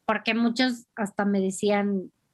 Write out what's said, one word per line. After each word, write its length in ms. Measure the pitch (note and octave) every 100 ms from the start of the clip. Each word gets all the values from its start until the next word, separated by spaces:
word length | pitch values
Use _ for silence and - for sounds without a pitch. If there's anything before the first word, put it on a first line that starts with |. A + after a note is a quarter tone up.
| -
porque 260 | G#3 A#3
muchos 520 | A3+ A#3 A#3 B3+ A#3+ - -
hasta 280 | G3+ -
me 160 | G3+ G3+
decían, 680 | F#3+ F#3+ G3+ G3+ G3+ G3 F3 _ _